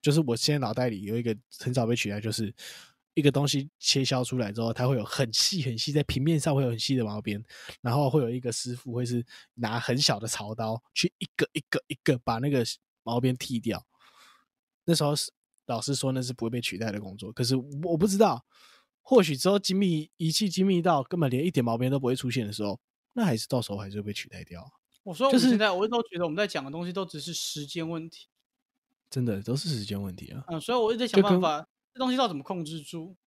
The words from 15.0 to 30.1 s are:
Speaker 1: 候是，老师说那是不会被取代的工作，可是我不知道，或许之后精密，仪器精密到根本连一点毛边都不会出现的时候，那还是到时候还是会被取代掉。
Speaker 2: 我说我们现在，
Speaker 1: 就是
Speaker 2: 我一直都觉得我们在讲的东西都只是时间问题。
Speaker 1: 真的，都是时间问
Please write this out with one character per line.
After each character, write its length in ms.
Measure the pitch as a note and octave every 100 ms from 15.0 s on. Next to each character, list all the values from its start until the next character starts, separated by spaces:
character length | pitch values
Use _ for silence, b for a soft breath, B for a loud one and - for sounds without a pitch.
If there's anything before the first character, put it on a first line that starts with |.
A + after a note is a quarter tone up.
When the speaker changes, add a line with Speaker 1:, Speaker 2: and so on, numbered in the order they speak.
| D3
Speaker 1:
候 100 | D3
是， 160 | - _ _ _ -
老 120 | A#2
师 160 | G#2+ C3+
说 160 | C3
那 100 | C3
是 120 | B2
不 100 | B2
会 60 | A2+
被 100 | A#2+
取 180 | A#2 F#2
代 140 | A2
的 80 | G#2
工 160 | G2 G2
作， 160 | -
可 140 | - A#2+
是 100 | C3
我 400 | C3+ C#3+ E3+ D#3+
不 100 | G3+
知 120 | G3
道， 280 | G#3 A#2+ _ b b b b _
或 220 | - B3+
许 140 | E3 C3+
之 100 | F3+
后 100 | G3+
精 200 | G3 F#3+
密， 340 | G3 D#3+ D3+ _
仪 140 | D#3+
器 180 | D#3 G#3
精 180 | F3+ F#3+
密 140 | F3+
到 200 | E3+ D#3
根 160 | B2+ F3+
本 140 | D3
连 140 | B2 E3+
一 40 |
点 140 | D3
毛 140 | A#2+ A#2
边 120 | B2+
都 80 | C3+
不 80 | C3
会 80 |
出 160 | C3 B2+
现 160 | A#2+ G#2+
的 60 |
时 100 | G#2
候， 160 | G2+ G2 _ _ _
那 100 | -
还 140 | G#3 A2+
是 100 | -
到 140 | B2+
时 100 | G#2+
候 60 | G2+
还 120 | G2
是 60 | G#2
会 60 |
被 100 | G#2
取 140 | G2+ -
代 160 | F#2
掉。 260 | F2 F2 - _ _ _
Speaker 2:
我 100 | -
说 140 | E3 C4
我 40 |
们 80 | C4+
现 180 | B3 A3
在， 100 | G#3+
Speaker 1:
就 40 |
是 80 | F#3
Speaker 2:
我 60 | G#3+
一 20 |
直 40 |
都 120 | A#3
觉 140 | A#3 F3
得 80 | F3
我 40 |
们 60 | D#3+
在 100 | G#3
讲 180 | D#3
的 60 | C3+
东 160 | D#3 F3
西 60 |
都 140 | F#3 F#3
只 160 | D#3
是 120 | D3
时 320 | D#3+ - D3 C#3+
间 240 | E3+ D#3+
问 200 | E3 E3
题。 180 | - - _ _ _ _ _ _ _ _
Speaker 1:
真 140 | -
的， 180 | B2 G2
都 140 | A2 C3+
是 140 | E3
时 160 | B2+ G2+
间 160 | G2+
问 100 | G2